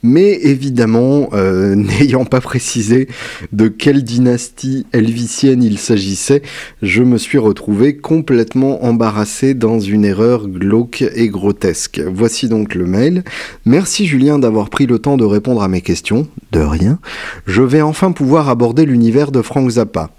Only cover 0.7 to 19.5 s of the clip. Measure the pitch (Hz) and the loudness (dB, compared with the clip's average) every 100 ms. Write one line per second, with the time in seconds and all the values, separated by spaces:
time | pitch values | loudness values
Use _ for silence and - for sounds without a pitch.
0.7 | 120 113 113 127 143 135 104 95 92 98 | 0 2 2 2 2 0 0 0 2 2
1.7 | 98 101 101 143 127 123 127 - 127 - | 2 0 2 2 2 0 -2 -2 -6 -4
2.7 | 120 104 123 131 - - - - 104 110 | -6 0 0 0 -8 -16 -16 -10 0 2
3.7 | 110 143 139 120 120 127 123 - - 131 | 2 2 2 0 0 2 0 -4 -10 -6
4.7 | 135 117 123 113 117 120 - 139 127 120 | -6 -2 0 0 -2 -6 0 2 4 2
5.7 | 101 - 110 98 95 - 143 143 - - | 0 0 0 0 -6 0 0 0 -16 -18
6.7 | - 101 110 127 117 - 139 110 98 - | -8 -2 2 2 2 0 0 2 0 -2
7.7 | 104 131 143 - 160 156 123 113 131 135 | 2 2 0 -2 -2 2 0 0 0 0
8.7 | 135 123 117 113 107 104 - 135 135 110 | 0 0 0 0 0 -4 -2 -2 0 0
9.7 | 113 98 107 104 95 113 123 104 90 95 | 0 0 2 2 2 2 2 -2 -4 0
10.7 | 110 120 - 127 113 113 98 98 98 95 | 0 0 -2 -4 0 -2 0 -2 0 -2
11.7 | 80 - - 76 92 113 - 127 110 104 | -2 -6 -8 -6 -2 -2 -2 -2 -2 -2
12.7 | 90 90 95 135 180 180 - - - - | -4 -2 0 0 0 -6 -14 -16 -6 0
13.7 | 139 196 - 196 139 139 147 123 110 101 | 2 0 -2 0 2 2 2 2 0 -2
14.7 | - 135 117 143 139 107 104 104 120 98 | -2 0 0 0 0 2 0 0 -2 0
15.7 | 92 85 87 - 110 151 - _ 82 76 | -2 -2 -4 -2 -2 -2 -10 _ -2 0
16.7 | 80 92 160 - - - - - 98 131 | 0 0 0 -4 -14 -14 -14 -4 0 2
17.7 | 147 151 151 190 175 135 156 143 123 120 | 2 0 0 -2 0 2 2 2 0 0
18.7 | 120 156 123 117 117 147 135 110 | 2 2 4 4 2 2 0 -2